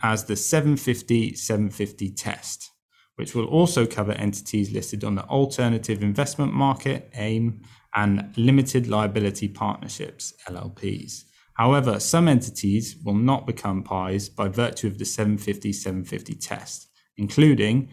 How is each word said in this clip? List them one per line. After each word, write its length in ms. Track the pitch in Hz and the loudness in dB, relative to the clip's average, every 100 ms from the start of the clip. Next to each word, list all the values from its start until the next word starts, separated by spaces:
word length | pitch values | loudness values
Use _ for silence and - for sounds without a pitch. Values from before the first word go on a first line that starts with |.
as 220 | 113 107 | 0 0
the 120 | - 101 | -2 -4
seven 400 | - 160 147 143 | 0 2 2 2
fifty 580 | - 117 - 120 110 | 0 -2 2 2 2
seven 360 | - - 107 104 | -4 -2 0 0
fifty 380 | - 101 - 98 | -2 -6 -4 -8
test, 640 | 101 - - - - - _ _ _ _ - | -6 -8 -8 -10 -14 -16 _ _ _ _ -12
which 180 | - | -6
will 120 | 120 110 | -4 2
also 380 | 156 170 135 | 4 4 4
cover 280 | 117 - 104 | 2 0 -2
entities 580 | 101 104 101 - 107 98 | 0 -2 -4 -4 -2 0
listed 320 | 107 - 104 | -4 -6 -6
on 140 | 110 98 | -4 -4
the 80 | |
alternative 800 | - 139 139 135 123 113 110 101 | 0 0 2 2 0 0 -2 -2
investment 480 | 104 101 - - 139 | 0 0 -2 -2 -2
market, 580 | 135 139 135 135 131 - | 2 2 0 -2 -4 -8
aim, 480 | 117 107 110 117 110 - - _ 104 | -8 -2 0 -2 -4 -14 -20 _ 0
and 360 | 104 101 - - | 2 0 -2 2
limited 500 | 120 139 131 127 117 | 6 6 4 0 2
liability 640 | 107 104 104 101 98 101 | 0 2 0 0 -2 -6
partnerships, 840 | 98 104 - - - - - - - - | -4 -4 -4 -10 -10 -12 -10 -16 -14 -14
L 100 | 90 | -10
L 140 | 101 | -10
Ps. 540 | 98 98 104 - - - _ _ | -8 -6 -6 -10 -16 -18 _ _
However, 460 | - 117 143 123 101 | 2 4 4 2 0
some 260 | - 165 170 | 2 4 6
entities 680 | 127 - - 101 104 - - | 6 2 -2 0 0 0 -8
will 100 | 104 | -2
not 320 | 101 123 139 - | 2 4 2 -2
become 380 | - 104 95 | -4 -4 -4
pies 440 | - 95 92 98 101 | -2 -4 -2 -4 -4
by 200 | - 101 | -4 -2
virtue 400 | 98 120 - 107 | 0 0 0 -4
of 100 | 101 | -4
the 60 | |
seven 340 | 101 - 107 104 | -6 0 0 0
fifty 340 | - 98 101 | -2 -4 -4
seven 320 | 101 101 92 | -4 -6 -6
fifty 300 | 90 - - | -6 -10 -10
test, 540 | - - - - - - _ _ - | -12 -8 -10 -10 -16 -18 _ _ -6
including 720 | 101 - 151 120 104 123 131 | -2 6 6 6 4 2 0